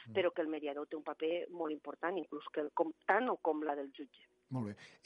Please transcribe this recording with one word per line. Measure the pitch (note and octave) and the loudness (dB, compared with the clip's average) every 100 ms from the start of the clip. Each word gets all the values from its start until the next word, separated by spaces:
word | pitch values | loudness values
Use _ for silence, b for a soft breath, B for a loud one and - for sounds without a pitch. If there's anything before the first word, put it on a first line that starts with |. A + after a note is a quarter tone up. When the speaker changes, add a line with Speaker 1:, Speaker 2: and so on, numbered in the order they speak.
| A#2 | -2
Speaker 1:
Mm. | |
Speaker 2:
però | F#3+ F3 | 2 2
que | F3 | 2
el | D#3 | 0
mediador | D#3 D3 C#3+ D3+ | 0 -2 -4 -4
té | D#3 | -6
un | |
paper | D3 D3 D#3+ F3 - | -6 -2 0 0 -2
molt | E3+ D#3 | -4 -4
important, | D3+ C#3+ C#3 E3 F#3 | -4 -6 -2 -2 0
inclús | D3 D3 - | -4 -8 -6
que | - | -4
el, | D3 | -2
com, | - E3 - - | 2 0 0 4
tant | G3 B3 | 4 4
o | F3 | 2
com | E3 D3+ | 2 2
la | D3+ C#3+ | 0 -2
del | C#3 | -4
jutge. | - C#3 - - _ _ | -10 -14 -14 -20 _ _
Speaker 1:
Molt | C3 G#2 | -4 -4
bé. | G#2 B B | -6 B B